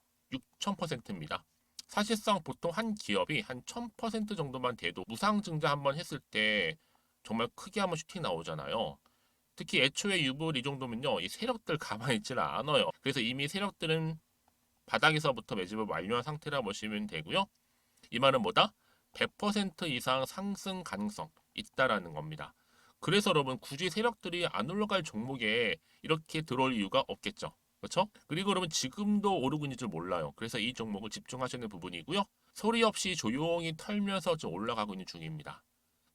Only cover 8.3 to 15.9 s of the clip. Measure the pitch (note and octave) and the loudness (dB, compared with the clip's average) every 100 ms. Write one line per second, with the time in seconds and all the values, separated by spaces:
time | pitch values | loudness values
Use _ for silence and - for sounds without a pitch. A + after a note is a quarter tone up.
8.3 | E2 E2 D#2 C#2 G#2 F2 C#2+ _ _ _ | -2 -4 -6 -2 -2 -2 -6 _ _ _
9.3 | _ _ - - D#3+ C3+ - G3+ F#3 C3+ | _ _ -12 0 4 4 4 0 2 2
10.3 | C3 D#3+ C#3 C3 C#3 B2+ A#2 C#3 G2 F2+ | 0 -2 0 -2 -4 -4 -2 0 0 0
11.3 | - A#3 A3+ - D3+ - G#2+ B2 A2+ - | -4 -4 -4 -2 -2 -2 -4 0 0 0
12.3 | B2 D2+ D#2+ C#3 C#3+ F2+ - C3 C3 A2+ | 0 0 0 2 2 2 0 -2 0 0
13.3 | C3 C#3+ F#3+ G3 - D#3+ D#3+ D#3+ D#3+ _ | 0 -2 -2 -4 -2 0 2 0 -4 _
14.3 | _ _ _ _ _ - A2+ D3 D#3 D3+ | _ _ _ _ _ -2 4 6 6 4
15.3 | A#2 - A2 F2+ G#2+ G#2 | 2 0 -2 -2 -2 0